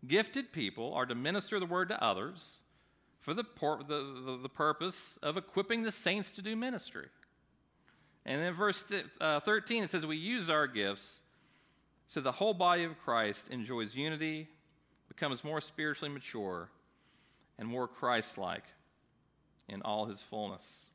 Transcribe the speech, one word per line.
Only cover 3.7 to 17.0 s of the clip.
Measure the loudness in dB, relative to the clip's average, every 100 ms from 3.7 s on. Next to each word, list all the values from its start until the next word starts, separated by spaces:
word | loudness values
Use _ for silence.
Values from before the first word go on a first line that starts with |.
| 0
the, | -2 -4 -4 -8
the, | -8 -6
the | -8
purpose | 0 2 2 -2 -6 -10 -4
of | -2 -2
equipping | -2 -2 0 0
the | 0
saints | 0 2 2 -2
to | -6
do | -4 -2
ministry. | -2 -4 -8 -12 -12 _ -20 _ _ _ _ _ _ _ _ _
And | -2 0
then | 0
verse | 2 2 2
th-, | 0 -2 -2 0
uh, | 4 4
thirteen, | 4 2 4 0
it | 2
says, | 0
"We | 0 -2
use | 0 0 4
our | 4 4
gifts | 4 2 0 -6 -12 -16 _ _ _ _ _ _ _ _
so | -2
the | 0
whole | 2 2
body | 6 6 6
of | 4 -2
Christ | 2 4 4 2 -4
enjoys | -6 -2 -2 -2
unity, | -2 -2 0 -2 -4 -8 -16 _ _ _ _ _
becomes | -4 -2 -2
more | -2 -2
spiritually | -4 -4 -2 -2 -4
mature, | -6 -6 -4 -2 -4 -8 -14 _ _